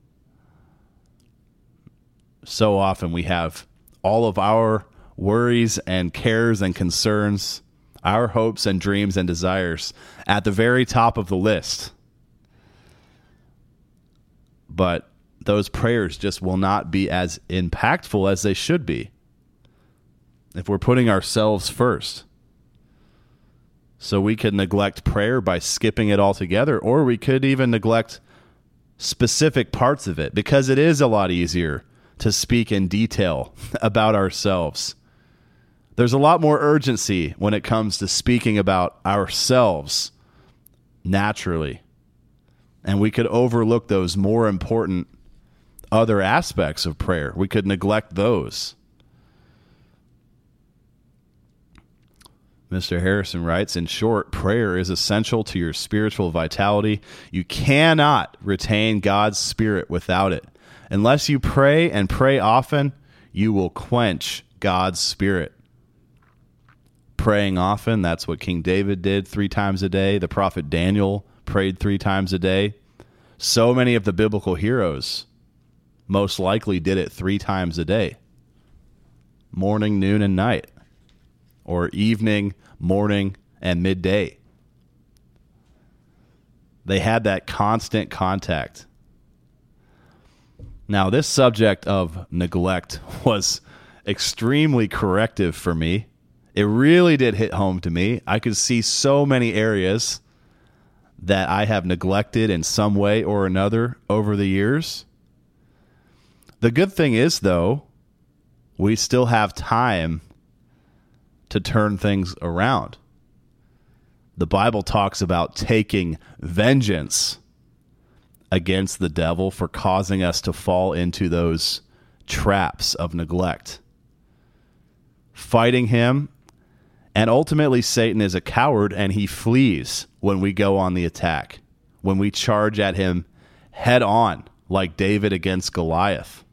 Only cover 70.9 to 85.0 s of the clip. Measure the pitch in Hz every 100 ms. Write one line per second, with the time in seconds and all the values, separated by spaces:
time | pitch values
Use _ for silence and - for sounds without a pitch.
70.9 | 104 98 101 - _ - 101 95 92 101
71.9 | 98 104 98 92 92 92 95 104 - _
72.9 | - - _ _ - - 117 117 127 123
73.9 | 117 101 90 107 104 95 85 104 127 90
74.9 | 67 - - - _ _ _ _ _ _
75.9 | _ - 98 98 - 92 110 107 92 85
76.9 | 95 - - 92 101 - 95 90 82 80
77.9 | 107 87 - _ _ _ _ _ - _
78.9 | _ _ _ _ _ _ 85 98 107 104
79.9 | 101 95 104 101 92 117 92 - _ _
80.9 | _ _ _ _ _ _ _ - 87 87
81.9 | 98 107 104 110 104 101 - - - 85
82.9 | 98 104 101 98 - _ _ 92 87 92
83.9 | 92 92 104 82 - _ _ _ _ _
84.9 | _